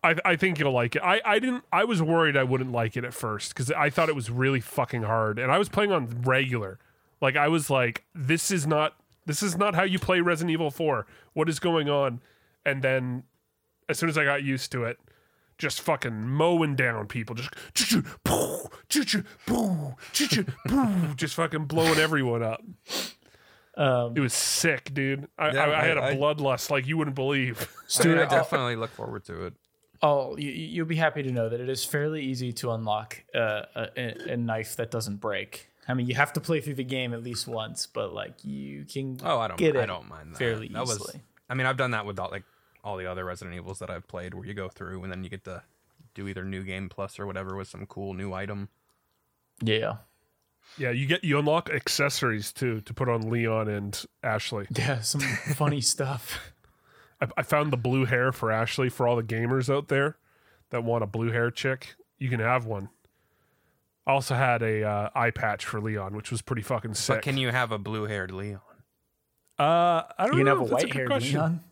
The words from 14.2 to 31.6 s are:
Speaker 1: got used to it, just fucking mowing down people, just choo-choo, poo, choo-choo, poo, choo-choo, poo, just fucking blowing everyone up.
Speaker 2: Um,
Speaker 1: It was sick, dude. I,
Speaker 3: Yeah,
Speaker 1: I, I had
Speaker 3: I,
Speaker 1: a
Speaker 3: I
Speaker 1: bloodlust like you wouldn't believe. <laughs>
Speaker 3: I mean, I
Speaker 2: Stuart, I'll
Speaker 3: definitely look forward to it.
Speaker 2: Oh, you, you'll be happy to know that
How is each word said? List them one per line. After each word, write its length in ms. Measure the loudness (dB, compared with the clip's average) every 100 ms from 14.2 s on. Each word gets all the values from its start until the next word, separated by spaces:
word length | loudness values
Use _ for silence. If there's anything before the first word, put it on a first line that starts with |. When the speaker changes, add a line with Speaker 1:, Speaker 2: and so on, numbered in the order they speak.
Speaker 1:
got 180 | 2 2
used 300 | 0 -2 -2
to 120 | -4
it, 140 | -4 -6 _ _ _ _ _ _
just 220 | -4 -2
fucking 480 | 0 0 0 -4 -2
mowing 460 | 2 4 4 4
down 320 | 2 2 0 -4
people, 280 | -6 -6 -6
just 140 | -8 -12 -6
choo-choo, 280 | -2 2 2 0 -4
poo, 440 | 0 2 2 -2 -10 -16 -2
choo-choo, 340 | 0 2 0 -2 -10 -2
poo, 480 | 0 2 0 -2 -10 -6
choo-choo, 320 | -2 2 2 0 -4 0
poo, 460 | 4 4 4 2
just 200 | 0 -4
fucking 320 | 0 0 0 0
blowing 320 | 4 6 6
everyone 440 | 6 4 2 2
up. 200 | 0 -4 -8 -18 -8 -6 -6 -10 _ _ -20 -20 _ 0
Speaker 2:
Um, 360 | 2 2 0 0
Speaker 1:
It 40 |
was 140 | 0
sick, 580 | 2 0 2 2 0 -2
dude. 360 | -2 -2 -2 -6 -2
I, 120 | 0
Speaker 3:
Yeah, 120 | 4 4
Speaker 1:
I, 140 | 4
I 40 |
had 140 | 4 4
Speaker 3:
I, 100 | 2
Speaker 1:
a 20 |
Speaker 3:
I 40 | 2
Speaker 1:
bloodlust 540 | 2 2 2 0 2
like 160 | 0 0
you 100 | -2
wouldn't 180 | -2 0
believe. 420 | 0 2 0 -2
<laughs> 0 |
Speaker 3:
I 20 |
mean, 100 | -8 -10
I 80 | -4
Speaker 2:
Stuart, 340 | 4 6 6
I'll 40 | 6
Speaker 3:
definitely 480 | 4 4 0 0 -2
look 140 | -4
forward 340 | -6 -8 -8 -8
to 200 | -8 -8
it. 80 | -10 _ _ _ _
Speaker 2:
Oh, 340 | 4 4 0 -4
you, 140 | -6
you'll 360 | -6 -8 -4 -2
be 100 | 2
happy 260 | 2 0
to 80 | -2
know 180 | 0 0
that 120 | -2